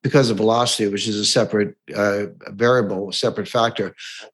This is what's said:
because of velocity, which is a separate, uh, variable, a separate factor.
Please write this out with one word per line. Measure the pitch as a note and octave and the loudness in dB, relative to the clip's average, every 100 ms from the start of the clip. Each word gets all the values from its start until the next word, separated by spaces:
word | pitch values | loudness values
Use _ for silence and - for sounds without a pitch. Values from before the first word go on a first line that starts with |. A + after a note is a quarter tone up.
because | C3+ C#3+ A#2+ | 2 4 4
of | G2+ | 2
velocity, | A2 A#2 A#2+ - G#2 | 2 2 2 0 -2
which | G2 A2 | -2 -2
is | G#2 | -2
a | |
separate, | G#2 B2+ G#2 G#2+ G2+ - - | 0 2 2 0 -2 -4 -8
uh, | G#2+ G#2 G2+ G2+ - - | -2 0 0 -4 -10 -16
variable, | G2+ A#2+ B2+ G2+ F#2+ G2 | 0 2 4 2 -4 -6
a | |
separate | - A2+ G#2+ F#2 | -4 -2 -4 -4
factor. | A#2+ A2+ - F#2+ - - - - | 0 0 -2 -6 -8 -16 -18 -14